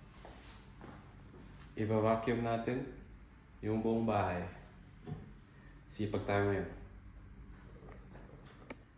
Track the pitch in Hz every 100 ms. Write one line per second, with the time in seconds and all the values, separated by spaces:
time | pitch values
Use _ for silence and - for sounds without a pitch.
0 | - - - - - - - - - -
1 | - - - - - - - - 107 110
2 | 110 113 - 117 117 113 120 127 - -
3 | - - - - - - 104 110 113 113
4 | 113 104 90 90 90 - - - - -
5 | - - - - - - - - - -
6 | 104 98 101 101 101 98 87 - - -
7 | - - - - - - - - - -
8 | - - - - - - - - -